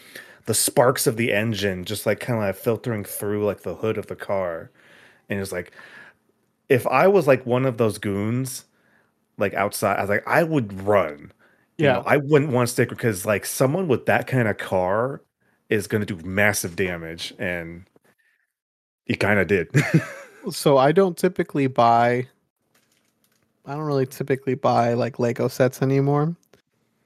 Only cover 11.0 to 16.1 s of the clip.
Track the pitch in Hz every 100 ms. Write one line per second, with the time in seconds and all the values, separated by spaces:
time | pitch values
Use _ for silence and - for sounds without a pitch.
11 | 80 73 - _ _ _ _ - 143 123
12 | 101 139 139 151 151 123 117 - 120 110
13 | 120 92 98 98 - - 131 175 180 113
14 | - 107 135 131 113 98 - 95 90 107
15 | 127 156 _ _ _ _ - 110 92 110
16 | 101